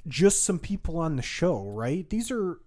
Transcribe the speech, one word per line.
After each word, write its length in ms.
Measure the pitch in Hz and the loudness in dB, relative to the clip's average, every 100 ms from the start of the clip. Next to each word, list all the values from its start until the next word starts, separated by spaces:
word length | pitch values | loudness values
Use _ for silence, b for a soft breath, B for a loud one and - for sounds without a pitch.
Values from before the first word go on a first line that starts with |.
| 160 | -6
just 360 | 123 196 - | 4 6 6
some 160 | - 175 | 2 -2
people 380 | - 202 - 165 | -4 -4 -4 -2
on 160 | 160 135 | -2 -2
the 60 | |
show, 460 | - - 175 117 101 | -4 0 2 2 -2
right? 380 | 104 120 175 170 | -4 -2 -4 -2
These 200 | 214 226 | -4 -2
are 300 | 240 185 - | -2 -4 -4